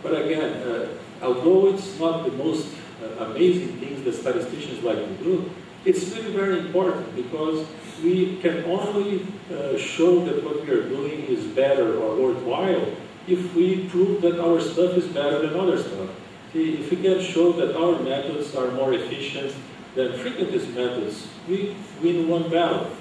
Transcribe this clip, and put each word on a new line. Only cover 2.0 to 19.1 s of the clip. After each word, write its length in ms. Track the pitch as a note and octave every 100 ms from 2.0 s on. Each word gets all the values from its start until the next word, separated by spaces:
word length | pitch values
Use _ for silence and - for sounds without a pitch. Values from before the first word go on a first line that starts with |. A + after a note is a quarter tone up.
| E3 E3 C3+
the 60 |
most 440 | B2 D3+ D#3 - - - -
uh, 240 | A2+ - -
amazing 520 | - F3+ F3+ - A#2+
things 240 | C3+ C#3
that 100 | B2
statisticians 720 | A2+ C3 A#2+ - - - -
like 140 | - -
to 260 | G#2 -
do, 280 | E3 F3+ - - - - F#3
it's 240 | F3+ F3+ A3
really 180 | A3
very 260 | F#3+ G3 F3+
important 560 | D#3+ F3 F#3 - F3 -
because 500 | B2 D#3 D#3 D#3 D#3 - - -
we 340 | E3 F#3 F3+ -
can 260 | E3+ D#3 E3
only, 600 | F#3+ G#3 G#3 G3+ F#3+ - - -
uh, 240 | E3 C#3 -
show 460 | - - E3+ F3+ -
that 180 | D3
what 220 | D3+ D3 -
we 40 |
are 160 | B2 -
doing 380 | C3+ D3 D3+ C3
is 200 | A#2 G#2+
better 520 | - C#3 C3+ A2+ A2
or 180 | A2 A2+
worthwhile 680 | C3 A#2 A2+ C3+ F#3+ E3+ C#3+ - - - -
if 260 | F3+ F3+ E3+
we 320 | F#3 F#3 -
prove 320 | F3+ G3 -
that 180 | E3+ E3+
our 200 | E3+ E3
stuff 340 | D3+ - F3+ F3+
is 120 | -
better 400 | - C#3+ D3+ D#3
than 120 | E3
other 180 | F#3+ A#2+
stuff. 320 | - G2 F#2+ - - - -
See, 220 | D#3+ D#3+ D3
if 140 | -
we 60 | F3+
can 240 | F#3+ F3+
show 300 | - E3 F3
that 220 | E3 D3 D#3
our 240 | F3 D#3+
methods 560 | B2+ C3+ C#3 A2+ - C3+
are 160 | B2+
more 220 | B2+ C3
efficient 600 | A#2+ A2